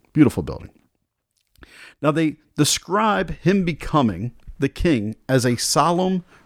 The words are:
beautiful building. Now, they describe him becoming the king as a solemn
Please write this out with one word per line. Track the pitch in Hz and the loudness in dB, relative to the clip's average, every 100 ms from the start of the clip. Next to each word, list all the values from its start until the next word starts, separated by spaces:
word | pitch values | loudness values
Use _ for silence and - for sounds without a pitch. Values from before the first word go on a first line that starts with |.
| _ | _
beautiful | 151 135 - | 0 0 0
building. | 76 - - - _ _ _ _ _ _ _ _ - - - _ | -6 -10 -14 -20 _ _ _ _ _ _ _ _ -20 -20 -20 _
Now, | 143 | -2
they | 151 160 - _ - | 0 -2 -4 _ -2
describe | 147 - - 202 220 190 170 156 | 0 0 -2 0 0 0 -2 -2
him | 170 196 175 | 0 2 0
becoming | 147 - 151 117 85 120 - - - | -4 -2 0 2 -2 -8 -10 -18 -6
the | 139 | -6
king | - 180 127 104 - - | 0 0 0 -2 -8 0
as | 131 123 | 2 2
a | 120 | 0
solemn | - 160 156 175 185 185 - - | 0 2 2 2 0 -2 -6 -18